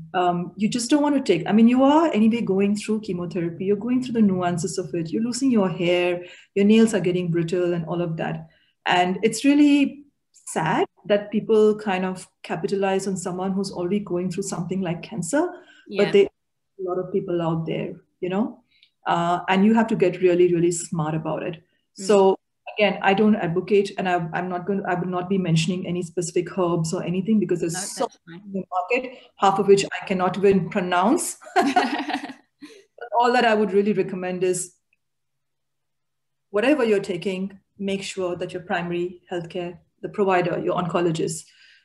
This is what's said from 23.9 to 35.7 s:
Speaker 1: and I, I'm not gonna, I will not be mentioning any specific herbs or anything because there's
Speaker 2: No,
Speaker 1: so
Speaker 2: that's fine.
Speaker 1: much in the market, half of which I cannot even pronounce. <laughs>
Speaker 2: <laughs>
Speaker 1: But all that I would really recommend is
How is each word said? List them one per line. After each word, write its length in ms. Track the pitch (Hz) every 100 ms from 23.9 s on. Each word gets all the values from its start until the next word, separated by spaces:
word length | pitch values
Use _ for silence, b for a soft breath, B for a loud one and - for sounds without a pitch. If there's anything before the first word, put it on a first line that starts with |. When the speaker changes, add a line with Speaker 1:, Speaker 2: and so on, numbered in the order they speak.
| -
Speaker 1:
and 120 | 185
I, 180 | 175 165
I'm 160 | 175 185
not 160 | 180 175
gonna, 160 | 196 -
I 100 | 175
will 120 | 180
not 220 | 180 175
be 80 | 196
mentioning 500 | 175 160 160 180 185
any 160 | 175
specific 540 | 180 - 165 185 170 -
herbs 360 | 175 175 160
or 100 | 180
anything 360 | - 180 190 220
because 220 | 175 175
there's 120 | 170
Speaker 2:
No, 60 | 175
Speaker 1:
so 240 | - -
Speaker 2:
that's 140 | 240 _ -
fine. 80 | 170
Speaker 1:
much 80 | 208
in 60 |
the 120 | 196 -
market, 500 | 180 214 240 254 B B -
half 220 | 196 196
of 80 | 196
which 180 | 196 196
I 200 | - -
cannot 320 | 185 185 190
even 320 | 196 190 160
pronounce. 680 | 214 180 180 190 339 - -
<laughs> 60 | -
Speaker 2:
<laughs> 60 | 381
Speaker 1:
But 1500 | 277 311 381 302 285 311 - - _ _ 294 440 _ - - 233
all 120 | 247
that 120 | 240 226
I 100 | 214
would 160 | 214
really 220 | 196 208
recommend 500 | 190 185 185 185 185
is 300 | 185 175 - _ _ _ _ _ _ _ _ _ _